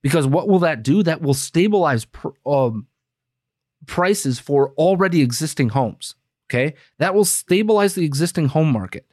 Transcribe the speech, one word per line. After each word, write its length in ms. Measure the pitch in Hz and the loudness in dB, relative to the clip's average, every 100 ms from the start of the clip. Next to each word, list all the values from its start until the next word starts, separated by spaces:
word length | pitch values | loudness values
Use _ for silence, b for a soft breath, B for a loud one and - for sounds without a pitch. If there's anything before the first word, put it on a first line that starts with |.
Because 260 | 139 160 135 | 0 0 0
what 200 | 156 202 | 0 2
will 120 | 185 | 2
that 240 | 170 139 | 2 -2
do? 180 | 110 180 | 0 2
That 200 | 170 160 | 2 -2
will 120 | 147 | -2
stabilize 720 | 135 - 165 202 208 160 120 - | -2 -2 0 2 2 0 -2 -6
pr-, 240 | - 165 - 135 | -12 -14 -10 -2
um, 420 | 143 123 110 - _ _ _ _ _ _ _ _ _ - | 0 0 -2 -12 _ _ _ _ _ _ _ _ _ -8
prices 540 | - 180 208 139 123 | -2 0 0 -2 -6
for 320 | - 143 135 | 0 2 2
already 480 | - 165 190 190 170 | 2 0 2 2 2
existing 480 | 127 120 156 - 123 | 2 0 -6 -2 -2
homes. 460 | 131 117 - - - _ _ _ | 0 -2 -6 -18 -18 _ _ _
Okay? 280 | 120 143 143 b _ | -2 -2 -6 b _
That 160 | 170 196 | 0 2
will 100 | 196 | 2
stabilize 720 | - - 180 214 214 202 190 | -2 0 0 2 2 2 0
the 100 | 160 | -2
existing 440 | 139 170 - 143 | -2 -2 0 0
home 220 | 156 160 | 2 2
market. 340 | 117 92 - _ | 0 -4 -14 _